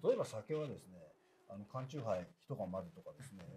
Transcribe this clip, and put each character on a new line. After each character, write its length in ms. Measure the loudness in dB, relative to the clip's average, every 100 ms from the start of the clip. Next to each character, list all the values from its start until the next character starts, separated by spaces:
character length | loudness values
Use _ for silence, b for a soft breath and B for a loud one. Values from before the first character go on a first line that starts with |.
例 80 | 6
え 40 | 6
ば 100 | 6
酒 280 | 0 0
は 120 | 0 0
で 80 | -4
す 100 | -10
ね、 100 | -16 -18 -20 -20 -20 -12
あ 80 | -10
の、 80 |
缶 220 | -6 -4 -4
チ 80 | 0
ュ 60 |
ー 20 |
ハ 120 | 4 2
イ 80 | 2 -8
一 120 | -6
缶 160 | -2 0
ま 120 | -2
で 80 | -4
と 100 | -8
か 160 | -14 -12
で 80 |
す 80 | -12
ね、 80 | -12 -12